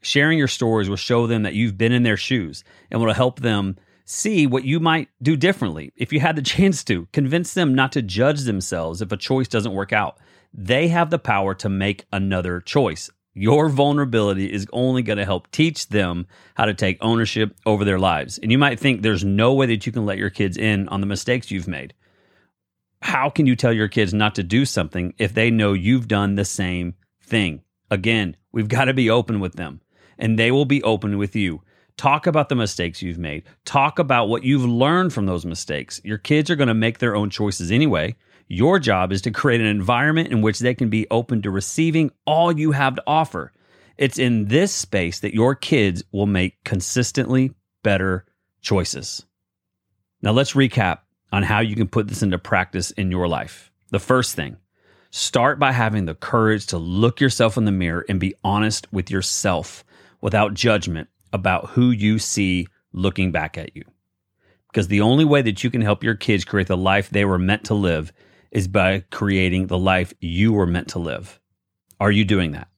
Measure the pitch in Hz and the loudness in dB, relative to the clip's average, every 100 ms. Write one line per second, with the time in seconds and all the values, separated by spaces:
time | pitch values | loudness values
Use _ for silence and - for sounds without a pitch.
0 | - 143 147 160 135 - 117 113 98 98 | 0 2 2 2 0 0 0 0 0 -4
1 | - 120 117 117 104 80 117 98 113 123 | 0 0 2 0 -2 -2 -2 0 2 4
2 | 120 104 - 127 82 73 _ - _ 113 | 2 0 -2 -4 -4 -10 _ -20 _ -2
3 | 113 98 127 127 120 104 98 92 _ _ | 0 2 0 0 -2 0 -2 -6 _ _
4 | - - 214 208 143 131 131 160 165 160 | -14 -6 -2 2 2 2 0 0 2 0
5 | - _ 123 156 165 196 107 78 69 _ | -2 _ 0 2 2 0 -4 -6 -12 _
6 | 123 147 160 156 127 - 196 156 - 90 | -4 0 0 0 -2 2 2 2 -2 -2
7 | 85 - 135 165 175 - 160 131 131 143 | 0 -2 0 0 -2 0 2 2 2 0
8 | 107 92 131 147 131 98 90 87 80 87 | -4 0 0 2 -2 -4 -4 -4 -4 -6
9 | 101 104 - 131 127 113 107 95 98 110 | -6 -6 -2 -2 0 -2 -2 -4 -2 -2
10 | 98 - _ _ _ - 92 127 170 170 | -2 -8 _ _ _ -14 -2 2 2 2
11 | 165 165 - 101 98 92 104 98 98 98 | 0 -2 0 0 0 -2 -4 0 -2 -2
12 | - 98 98 95 90 87 - 147 117 80 | -6 -4 -2 -2 -2 -6 -2 0 0 -2
13 | - _ _ - 104 147 156 135 143 147 | -12 _ _ -2 2 4 4 2 2 2
14 | 139 113 101 95 98 104 101 - 131 127 | 0 0 0 0 -4 -6 -6 -2 0 0
15 | 110 104 98 92 _ - 160 151 - 104 | -2 -4 -2 -4 _ 0 0 0 -2 0
16 | 92 87 90 - _ - 107 98 98 90 | 0 -2 -8 -14 _ -2 -2 0 -2 0
17 | 110 117 110 107 107 - - 107 101 92 | 0 0 0 0 -2 -2 -2 0 2 2
18 | 95 80 67 - 110 127 143 120 143 113 | 2 0 -4 -8 0 2 2 2 0 2
19 | 107 95 98 98 117 135 131 113 120 113 | 0 0 0 2 4 4 2 0 -2 -4
20 | 104 98 101 - 101 87 110 101 98 98 | -4 -4 -6 -2 -2 0 0 0 -2 -4
21 | 98 95 - 123 - 98 87 76 67 _ | -4 -4 -2 -2 -2 -8 -6 -8 -12 _
22 | _ _ _ _ _ _ _ _ _ _ | _ _ _ _ _ _ _ _ _ _
23 | - 151 139 - 143 123 123 113 107 - | -6 -2 -2 2 2 4 2 2 0 0
24 | 101 104 107 104 90 113 139 - 80 90 | 0 2 0 0 0 0 0 -2 -4 -4
25 | 87 - 101 110 117 113 104 98 92 127 | -6 -2 -2 2 2 2 2 0 2 0
26 | 113 104 101 101 101 - 92 90 87 85 | 0 0 0 0 -2 -4 -4 -4 -6 -10
27 | _ _ _ 113 95 73 _ _ _ 101 | _ _ _ -2 -2 -4 _ _ _ -2
28 | 107 113 95 80 _ 117 107 120 131 131 | 0 0 -2 -8 _ -6 -2 0 2 2
29 | 117 117 117 107 92 - 82 71 _ _ | 2 2 0 -4 -4 -8 -12 -14 _ _
30 | _ - 110 110 117 135 139 139 110 107 | _ -6 -2 2 2 2 2 0 0 0
31 | 104 101 101 113 95 78 _ _ _ - | -2 -2 -2 -2 -2 -4 _ _ _ -4
32 | 139 147 180 156 143 127 107 - 85 82 | 0 2 0 0 0 0 -2 -2 -6 -6
33 | 92 85 82 76 - _ - 139 143 - | -10 -8 -8 -10 -14 _ -4 0 0 0
34 | 147 123 107 117 127 139 123 117 135 175 | 0 2 2 0 2 2 2 2 2 2
35 | 185 120 98 90 85 82 - 73 64 - | 0 0 -2 -2 -6 -10 -8 -8 -8 -14
36 | 98 107 - 151 151 160 131 110 113 113 | -8 -8 0 0 2 0 2 2 0 0
37 | 120 104 104 - 104 95 85 117 151 87 | -2 0 -2 -2 -4 -2 0 2 4 2
38 | 78 117 _ _ _ 87 135 190 123 95 | -2 -6 _ _ _ 2 4 4 2 0
39 | 92 95 120 107 147 117 110 104 92 120 | 0 -2 -4 0 2 2 2 0 0 2
40 | 147 160 165 113 110 104 123 123 120 107 | 2 2 0 2 2 2 -2 0 0 0
41 | 107 113 123 117 104 95 - - 165 160 | 0 -2 0 -2 -2 -4 -4 0 2 2
42 | 151 _ - 156 170 160 156 143 135 127 | 0 _ -2 2 2 2 0 2 0 -2
43 | - 156 160 90 69 _ _ _ _ - | -2 0 0 -6 -10 _ _ _ _ -2
44 | 139 - 127 117 101 127 196 - - 101 | -2 2 0 2 2 2 2 -2 -4 -2
45 | 87 87 107 110 120 139 - 147 101 87 | -2 -4 -4 0 0 0 0 2 2 0
46 | - 98 104 95 90 _ - 98 - 127 | -6 -2 0 0 -2 _ -6 -4 -2 -2
47 | 120 - 127 131 131 - _ _ 107 98 | 0 -2 0 0 0 -4 _ _ 0 0
48 | 95 92 - _ _ _ - 98 82 69 | 0 -2 -6 _ _ _ -2 0 0 -6
49 | - - _ _ _ _ _ _ _ _ | -10 -14 _ _ _ _ _ _ _ _
50 | _ _ 101 113 139 139 135 123 95 82 | _ _ 0 2 2 2 2 4 0 -2
51 | _ _ _ 98 95 107 117 107 98 113 | _ _ _ -2 2 2 0 -2 -2 0
52 | 104 - 104 90 - 98 92 98 87 - | -2 -2 -2 -2 0 0 0 -4 -6 -4
53 | 95 90 87 82 - - _ _ _ 101 | -4 -2 -2 -2 -6 -14 _ _ _ -6
54 | - 127 123 - 71 - _ _ _ _ | 0 0 0 -4 -8 -10 _ _ _ _
55 | _ - - 127 127 143 139 123 110 107 | _ -8 -2 2 2 2 0 2 0 0
56 | 85 78 - 120 110 107 - 87 82 90 | -4 -6 -2 2 2 2 -2 -6 -4 2
57 | 117 - 135 - 113 113 107 95 87 85 | 2 2 0 2 0 2 0 0 -2 -4
58 | - 95 92 - 95 101 107 104 - 98 | -4 -2 -2 -2 -2 0 0 -2 -6 -6
59 | 87 98 - - 101 85 - - _ _ | -4 -4 -4 -2 -2 -2 -4 -16 _ _
60 | _ _ - 104 104 98 120 104 87 80 | _ _ 0 2 2 2 2 2 0 -8
61 | - _ _ 98 95 92 - - 123 117 | -8 _ _ -4 0 -2 -2 2 2 4
62 | 104 110 - - 95 90 85 _ _ 90 | 2 0 -2 0 0 0 -4 _ _ -2
63 | 95 95 92 80 80 - 78 - - _ | -2 0 -2 -2 -6 -10 -14 -16 -20 _
64 | _ _ _ _ _ _ _ - 90 101 | _ _ _ _ _ _ _ -2 2 2
65 | 107 135 156 143 117 101 127 120 107 104 | 4 4 4 4 2 -2 -4 -2 0 0
66 | 117 107 - 101 - 104 92 92 95 98 | 0 -2 0 0 2 -2 0 0 2 2
67 | 101 104 101 90 92 104 - 104 95 80 | 0 0 0 0 0 0 0 0 0 0
68 | 80 _ _ _ _ - 92 101 92 95 | -4 _ _ _ _ -4 0 2 2 0
69 | 92 - 101 95 92 90 95 90 92 92 | -6 -4 0 2 2 0 0 0 2 2
70 | 87 - 85 85 110 104 87 87 - 92 | 0 -8 -6 2 2 4 2 0 -4 -8
71 | 85 58 98 - _ _ _ _ _ _ | -6 -8 -12 -20 _ _ _ _ _ _
72 | 101 104 101 98 85 69 64 | 2 4 4 2 0 -4 -14